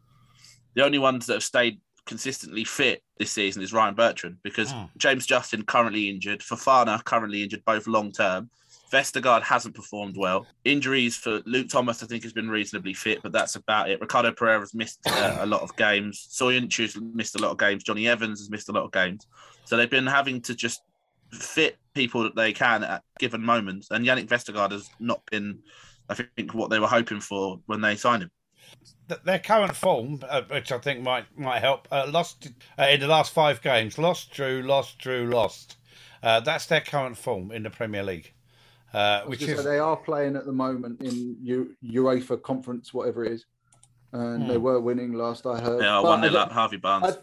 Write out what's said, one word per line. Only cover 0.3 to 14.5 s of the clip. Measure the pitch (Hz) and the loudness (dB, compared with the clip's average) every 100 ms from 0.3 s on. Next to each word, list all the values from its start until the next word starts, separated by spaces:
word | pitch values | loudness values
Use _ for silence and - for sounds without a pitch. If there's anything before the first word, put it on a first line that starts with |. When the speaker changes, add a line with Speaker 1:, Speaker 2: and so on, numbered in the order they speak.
| _ - _ _ | _ -20 _ _
Speaker 1:
the | 123 | 2
only | 139 143 | 2 4
ones | 135 127 123 | 2 2 0
that | |
have | 107 | -2
stayed | - 127 117 104 _ _ | 0 2 2 0 _ _
consistently | - 113 135 - - 101 | -14 -10 -8 -8 -8 -8
fit | 113 - 127 - _ - | -6 0 0 0 _ -8
this | 104 | -4
season | - 98 98 | 0 -2 -2
is | 98 | -2
Ryan | 113 104 | 2 2
Bertrand, | 101 117 - 87 90 | 4 2 2 -8 -10
because | 101 95 107 | -8 -4 -4
Speaker 2:
Hmm. | 123 90 - | -4 -10 0
Speaker 1:
James | 147 131 - | 2 2 2
Justin | 127 - 110 | 0 0 -6
currently | 107 127 117 104 101 | 0 2 2 2 -2
injured, | 98 98 104 | -4 -6 -6
Fofana | - - 135 127 113 110 | -6 -2 4 6 6 2
currently | - 120 107 101 | 0 0 0 -4
injured, | 101 110 | -6 -4
both | - 107 107 | -2 -2 2
long | 110 104 | 0 0
term. | 95 98 92 120 _ _ - - | 0 0 0 -6 _ _ -20 0
Vestergaard | 135 - 131 123 113 | 0 2 0 4 4
hasn't | - 127 113 | 4 0 0
performed | 104 - 104 101 92 | -14 -14 -10 -8 -2
well. | 92 95 - _ 123 | 0 0 -2 _ 0
Injuries | 143 131 135 120 - | 2 2 0 0 -2
for | 117 107 113 | -4 -4 -2
Luke | 127 120 | -4 0
Thomas, | 131 123 117 | 0 0 -2
I | 113 | -6
think, | 113 | -10
has | 113 | -8
been | 113 110 | -6 -4
reasonably | 107 101 104 95 | -2 -4 -6 -8
fit, | 95 110 - | -6 -4 -4
but | 107 | -2
that's | 107 - - | -2 -2 -4
about | - 107 92 | -2 0 0
it. | 98 | -2
Ricardo | 107 123 117 | 0 2 2
Pereira's | 117 117 | 2 2